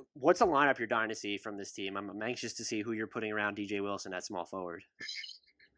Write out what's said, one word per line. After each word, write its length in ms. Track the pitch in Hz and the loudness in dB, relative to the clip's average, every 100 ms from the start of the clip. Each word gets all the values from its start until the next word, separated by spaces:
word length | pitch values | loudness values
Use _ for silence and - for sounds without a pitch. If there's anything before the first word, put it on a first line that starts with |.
| - | -16
what's 280 | 143 135 180 | 2 4 8
a 40 | 208 | 8
lineup 320 | 143 143 123 | 8 6 4
your 80 | 113 | 2
dynasty 500 | 117 110 107 104 101 | 2 2 -2 -2 -4
from 200 | 113 101 | -4 -6
this 140 | 98 | -8
team? 240 | - 98 98 | -6 -4 -4
I'm, 140 | 101 | -4
I'm 120 | 101 | -4
anxious 320 | 110 120 117 - | -4 -4 -6 -6
to 100 | 110 | -4
see 160 | 110 | -2
who 100 | 107 | -2
you're 160 | 110 110 | -2 -4
putting 240 | 120 107 | -4 -2
around 240 | 107 104 104 | 0 0 -2
D 100 | 101 | -4
J 140 | 101 | -2
Wilson 340 | 101 98 95 | -2 -4 -4
at 120 | 90 - | -6 -4
small 200 | 98 85 | -6 -4
forward. 380 | 95 90 82 - _ - - - - _ _ - | -6 -6 -8 -14 _ -10 -10 -12 -16 _ _ -20